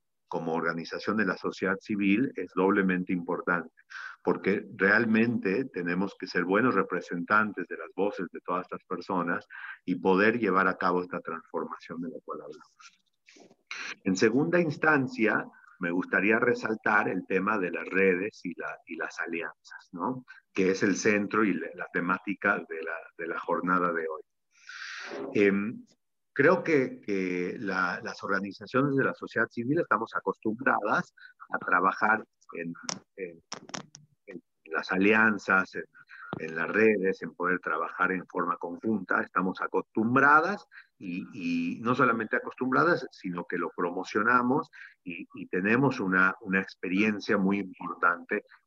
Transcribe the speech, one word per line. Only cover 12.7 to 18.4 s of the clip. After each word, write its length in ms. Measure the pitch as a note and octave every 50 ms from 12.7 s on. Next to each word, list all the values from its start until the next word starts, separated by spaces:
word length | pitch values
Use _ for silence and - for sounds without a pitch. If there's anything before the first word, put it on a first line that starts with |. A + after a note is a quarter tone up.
| _ - - - - _ _ _ _ _ _ _ - - - - _ _ _ - - - - - - - -
En 120 | G2 F2+
segunda 440 | - A#2+ A2 A2+ C3+ D#3 E3+ E3+ F3
instancia, 840 | E3+ D3+ C#3+ - - D#3 D3+ C#3 B2+ - - - A2 G#2+ A#2 C#3+ - - - - - - - -
me 120 | F2+ E2+
gustaría 480 | F2 F#2 F2+ - - F#2+ F#2 G#2+ A2 A#2
resaltar 680 | A#2 B2 A#2+ A#2+ B2 A2 A2 - - A2+ G#2 G#2 G#2+ B2+
el 180 | G2+ F#2 F2+
tema 320 | - F#2+ F#2 F#2+ G#2 A2 G#2
de 120 | F2+ E2+
las 160 | E2 E2 E2 F2+
redes 520 | F2+ F#2 G2 F#2+ F2+ F2 G2 A2 - -